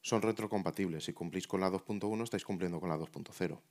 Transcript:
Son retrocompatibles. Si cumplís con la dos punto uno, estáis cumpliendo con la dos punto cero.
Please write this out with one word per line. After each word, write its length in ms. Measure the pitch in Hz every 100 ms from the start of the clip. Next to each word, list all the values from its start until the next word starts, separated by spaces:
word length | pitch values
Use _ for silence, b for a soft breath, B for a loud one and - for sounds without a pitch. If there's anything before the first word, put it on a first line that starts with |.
Son 200 | - 113
retrocompatibles. 800 | 107 107 107 104 82 76 95 80
Si 80 | -
cumplís 340 | - 87 78 -
con 140 | 95
la 100 | 95
dos 120 | 92
punto 260 | - 104 104
uno, 160 | 110
estáis 220 | 113 98 -
cumpliendo 340 | 92 90 85
con 80 | 87
la 80 | 78
dos 140 | 80
punto 240 | - - -
cero. 260 | 87 73 _